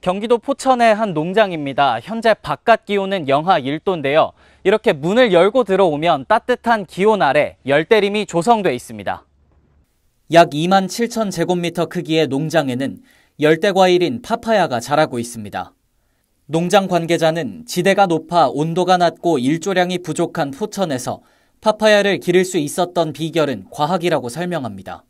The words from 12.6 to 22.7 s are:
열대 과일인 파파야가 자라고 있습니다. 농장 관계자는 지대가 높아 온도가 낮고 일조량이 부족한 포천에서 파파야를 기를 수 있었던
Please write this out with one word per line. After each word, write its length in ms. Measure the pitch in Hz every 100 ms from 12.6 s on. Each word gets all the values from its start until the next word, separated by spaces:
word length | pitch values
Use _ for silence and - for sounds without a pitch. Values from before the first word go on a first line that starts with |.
| 139 123 135 - _ _ _ _
열대 320 | 147 160 214
과일인 500 | 185 185 180 175 -
파파야가 580 | - 226 226 220 160 120
자라고 380 | 117 147 156 123
있습니다. 560 | 117 117 104 95 87 _ _ _ _ _ _ _ _
농장 420 | 156 175 202 190
관계자는 760 | 175 165 165 160 165 135 98 -
지대가 400 | 180 180 196 196
높아 420 | 160 156 175 143
온도가 480 | 135 160 165 180 180
낮고 420 | 175 165 175 151
일조량이 600 | 123 160 196 185 180 180
부족한 480 | 175 156 165 170 143
포천에서 720 | - 214 202 180 131 131 107 _ _ _ _
파파야를 580 | 220 214 214 208 202 180
기를 260 | - 175 185
수 140 | 185
있었던 520 | 147